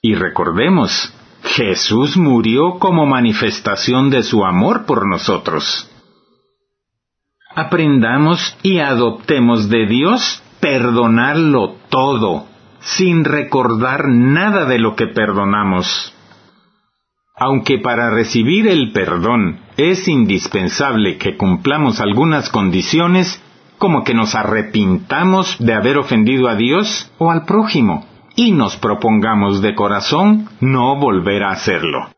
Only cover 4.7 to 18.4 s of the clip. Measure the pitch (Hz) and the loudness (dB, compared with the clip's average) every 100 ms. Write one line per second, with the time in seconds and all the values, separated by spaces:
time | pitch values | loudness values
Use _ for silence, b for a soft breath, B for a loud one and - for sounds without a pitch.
4.7 | 233 - 117 98 196 - 92 - 80 - | 0 -2 -2 0 -2 -2 -4 -2 -4 -4
5.7 | - - - _ _ _ _ _ _ _ | -8 -10 -20 _ _ _ _ _ _ _
6.7 | _ _ _ _ _ _ _ _ - 151 | _ _ _ _ _ _ _ _ -10 -2
7.7 | 175 156 139 113 131 156 170 - - 190 | 0 4 4 4 2 2 0 -4 -4 0
8.7 | 180 139 123 120 113 - 147 120 117 104 | 0 0 2 0 -2 -2 2 4 2 2
9.7 | 117 104 120 160 233 - - - _ 165 | 0 2 2 2 0 -2 -8 -16 _ -2
10.7 | 135 120 117 117 113 127 151 160 135 98 | 0 0 2 2 2 2 0 2 2 0
11.7 | - - 135 135 127 107 78 - - - | -6 -4 -2 0 0 -2 -2 -8 -20 -20
12.7 | - - - 185 165 147 147 143 135 123 | -18 -8 0 2 2 0 -2 -2 0 0
13.7 | 110 127 139 139 120 127 151 202 202 143 | 0 -2 -2 2 4 4 2 2 0 0
14.7 | 123 113 107 110 - 104 98 98 104 101 | 0 0 0 -4 0 0 0 0 0 0
15.7 | 92 90 - - - _ - _ _ _ | 0 -2 -6 -8 -18 _ -20 _ _ _
16.7 | _ _ _ _ _ _ - 127 135 110 | _ _ _ _ _ _ -6 -2 -2 0
17.7 | 127 120 117 117 110 113 120 | -2 0 -2 0 0 0 0